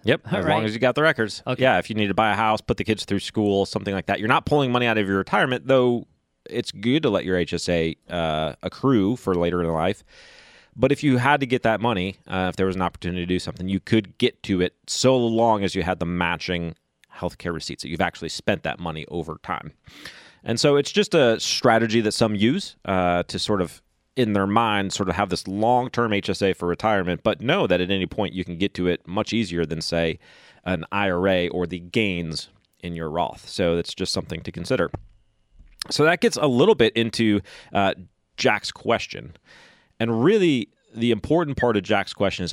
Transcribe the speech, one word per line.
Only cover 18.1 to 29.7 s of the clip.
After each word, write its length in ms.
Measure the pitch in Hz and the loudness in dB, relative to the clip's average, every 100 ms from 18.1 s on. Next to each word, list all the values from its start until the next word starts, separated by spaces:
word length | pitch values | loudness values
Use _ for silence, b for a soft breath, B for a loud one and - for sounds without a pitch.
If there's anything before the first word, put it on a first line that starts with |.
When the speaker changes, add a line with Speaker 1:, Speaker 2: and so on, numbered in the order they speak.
| - 82 | -4 -10
Speaker 1:
spent 360 | - - 95 | -6 -4 -2
that 140 | 80 65 | -4 -6
money 280 | 85 78 - | -8 -10 -10
over 300 | 85 78 78 | -10 -8 -12
time. 300 | - 87 78 - B B B B B B | -8 -10 -10 -18 B B B B B B
And 160 | - 117 | -6 0
so 160 | 147 143 | 2 2
it's 160 | 143 | 2
just 220 | 202 202 | 0 2
a 260 | 165 123 110 | 4 4 2
strategy 600 | - - 127 113 113 113 | -2 0 4 4 4 2
that 100 | 107 | 0
some 220 | - 113 | 2 0
use, 420 | 104 107 185 - - | 4 2 2 -4 -12
uh, 380 | - 95 90 87 | -4 0 2 0
to 140 | 87 95 | -2 -6
sort 220 | - 104 | -2 0
of, 200 | 85 - _ _ _ - | -2 -6 _ _ _ -2
in 160 | 113 | 0
their 140 | 101 98 | 2 2
mind, 460 | 107 113 101 98 | 2 2 0 -2
sort 160 | - 95 | -2 -2
of 60 | 87 | 0
have 120 | 101 | -2
this 200 | - - | -2 -4
long-term 640 | 98 110 123 123 - 117 | -2 0 0 0 -2 -2
H 180 | 101 101 | -2 -2
S 100 | 92 | 0
A 120 | 98 | 0
for 160 | 90 87 | 0 -2
retirement, 540 | 85 110 101 87 85 | -2 0 0 0 -2
but 160 | 110 101 | -2 -2
know 260 | 113 190 123 | -2 0 2
that 140 | 90 | 0
at 100 | 90 | 2
any 160 | 98 87 | -2 -2
point 260 | - 98 | -4 -4
you 100 | 92 | -4
can 120 | 90 85 | -8 -4
get 160 | 98 | -4
to 120 | - 90 | 0 -2
it 200 | 87 - | -2 -4
much 240 | 92 - | -6 -2
easier 340 | 110 98 85 | -2 -2 -2
than, 140 | 78 | -4